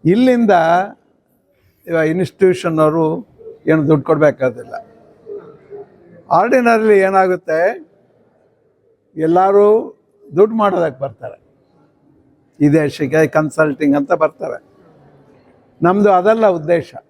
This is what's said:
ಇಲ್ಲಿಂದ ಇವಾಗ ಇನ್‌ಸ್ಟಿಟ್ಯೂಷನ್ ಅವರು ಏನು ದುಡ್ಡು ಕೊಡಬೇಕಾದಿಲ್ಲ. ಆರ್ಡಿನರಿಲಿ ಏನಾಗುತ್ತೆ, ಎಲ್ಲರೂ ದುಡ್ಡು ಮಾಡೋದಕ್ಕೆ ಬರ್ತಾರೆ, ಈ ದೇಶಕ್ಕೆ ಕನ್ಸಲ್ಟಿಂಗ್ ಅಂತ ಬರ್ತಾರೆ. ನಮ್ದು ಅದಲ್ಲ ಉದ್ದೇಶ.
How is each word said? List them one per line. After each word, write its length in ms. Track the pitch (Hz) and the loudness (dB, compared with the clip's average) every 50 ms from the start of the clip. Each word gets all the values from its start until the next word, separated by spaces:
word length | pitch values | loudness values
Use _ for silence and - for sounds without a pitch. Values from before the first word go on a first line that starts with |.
| - | 2
ಇಲ್ಲಿಂದ 460 | 156 180 226 254 262 254 240 233 208 196 175 160 165 170 180 190 208 - _ _ _ _ _ _ _ _ _ _ _ _ _ _ _ _ _ _ - | 0 2 2 2 2 2 2 2 2 2 2 2 2 0 0 -2 -4 -10 _ _ _ _ _ _ _ _ _ _ _ _ _ _ _ _ _ _ -6
ಇವಾಗ 200 | 170 165 160 156 | -4 -2 -2 -2
ಇನ್‌ಸ್ಟಿಟ್ಯೂಷನ್ 720 | 165 185 185 - _ _ 196 185 180 180 - 175 160 156 | -2 -2 -4 -6 _ _ 0 0 0 0 -4 -6 -2 0
ಅವರು 480 | 156 156 151 165 160 156 160 - 233 _ _ _ - - - _ _ - | 0 0 2 0 -2 -2 -4 -6 -10 _ _ _ -20 -20 -20 _ _ -2
ಏನು 200 | 156 160 147 139 | 0 0 2 0
ದುಡ್ಡು 180 | 156 147 127 | 0 0 0
ಕೊಡಬೇಕಾದಿಲ್ಲ. 720 | - 160 147 156 147 - - 131 127 113 123 120 - - - - - _ _ _ _ _ _ _ 427 403 403 - 440 453 _ _ _ 403 403 - _ _ _ _ _ - - _ - | -2 0 2 2 0 0 0 -4 -4 -4 -6 -16 -16 -16 -16 -16 -18 _ _ _ _ _ _ _ -18 -18 -18 -18 -20 -20 _ _ _ -20 -20 -20 _ _ _ _ _ -20 -20 _ -2
ಆರ್ಡಿನರಿಲಿ 680 | 143 160 196 240 269 262 240 233 233 220 220 220 208 196 | 0 0 0 2 0 0 2 2 0 2 2 2 4 4
ಏನಾಗುತ್ತೆ, 880 | 190 190 190 190 185 190 185 175 _ - 156 160 170 196 240 370 311 _ _ _ _ _ _ _ _ _ _ _ _ _ _ _ _ _ _ _ _ _ _ _ _ _ _ | 2 2 2 2 2 2 -2 -4 _ -4 -2 0 0 -2 -2 -4 -14 _ _ _ _ _ _ _ _ _ _ _ _ _ _ _ _ _ _ _ _ _ _ _ _ _ _
ಎಲ್ಲರೂ 840 | - 156 160 170 180 190 196 196 202 202 208 214 226 - - - _ _ _ _ _ _ - - | -6 -2 0 2 2 2 2 4 4 4 4 2 0 -2 -6 -16 _ _ _ _ _ _ -8 0
ದುಡ್ಡು 220 | 160 202 220 226 220 | 0 0 0 0 -2
ಮಾಡೋದಕ್ಕೆ 440 | 208 202 190 - 170 160 123 131 | -2 0 0 -2 -4 -4 -4 -8
ಬರ್ತಾರೆ, 400 | 139 139 - _ 127 107 - _ _ _ _ _ _ _ _ _ _ _ _ _ _ _ _ _ _ _ _ _ _ _ _ _ 147 | -10 -12 -10 _ -16 -18 -18 _ _ _ _ _ _ _ _ _ _ _ _ _ _ _ _ _ _ _ _ _ _ _ _ _ 0
ಈ 40 | 147 | 2
ದೇಶಕ್ಕೆ 580 | 143 165 151 143 135 - 156 139 - 156 160 147 | 2 2 0 -2 -4 -6 -6 -2 0 0 0 2
ಕನ್ಸಲ್ಟಿಂಗ್ 680 | - 156 156 151 - - 156 151 139 - 156 143 139 | 0 -2 -2 -2 -4 -6 -6 -6 -4 -2 -2 0 0
ಅಂತ 160 | 147 143 - | 0 0 -2
ಬರ್ತಾರೆ. 520 | 180 160 160 - - _ - - 120 - _ _ _ _ _ _ _ _ _ _ _ _ _ _ _ _ _ _ _ _ _ _ _ _ | -2 -2 -2 -4 -4 _ -12 -12 -12 -12 _ _ _ _ _ _ _ _ _ _ _ _ _ _ _ _ _ _ _ _ _ _ _ _
ನಮ್ದು 300 | 151 175 185 202 202 208 | 0 0 2 2 2 4
ಅದಲ್ಲ 360 | 190 180 180 208 226 226 220 208 | 4 4 4 2 0 2 2 0
ಉದ್ದೇಶ. 480 | 185 165 156 151 175 165 139 - - - _ _ | 0 -2 -2 -2 -2 -2 -2 -8 -18 -20 _ _